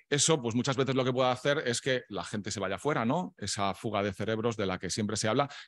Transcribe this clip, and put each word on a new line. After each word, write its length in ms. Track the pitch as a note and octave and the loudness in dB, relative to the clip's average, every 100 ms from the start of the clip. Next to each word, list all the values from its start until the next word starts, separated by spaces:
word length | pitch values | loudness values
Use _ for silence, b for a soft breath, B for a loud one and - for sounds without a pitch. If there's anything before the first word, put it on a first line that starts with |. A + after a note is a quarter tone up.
| - | -2
eso, 320 | C#3+ - D#3+ | 2 4 4
pues, 120 | A#2 | 2
muchas 220 | A#2+ B2+ B2+ | 0 2 2
veces 200 | C3 C3 | 2 2
lo 80 | |
que 80 | B2+ | 2
puede 180 | B2+ B2+ | 2 2
hacer 320 | B2 D3 C#3 B2 | 2 2 2 0
es 140 | A#2 | -2
que 240 | C#3 B2+ - | 0 -2 -2
la 160 | F#2+ | -6
gente 260 | - G#2+ G#2 | -6 -6 -6
se 100 | G2+ | -4
vaya 180 | F#2+ F#2+ | -2 -2
fuera, 260 | C#3+ D3 | 0 0
¿no? 300 | A#2 E3 F3+ - | 2 0 -2 -6
Esa 380 | G#2 A2 G2 | -6 0 0
fuga 280 | - A#2 G#2 | -2 -2 0
de 100 | G2+ | 0
cerebros 440 | F#2 G#2 A2 A#2 A2 | -2 -2 0 0 0
de 100 | F#2+ | -2
la 120 | F2+ | -2
que 120 | F#2 | -4
siempre 260 | - G#2 G#2+ | -2 -2 0
se 120 | A2 | 2
habla 200 | B2 C#3 B | 2 0 B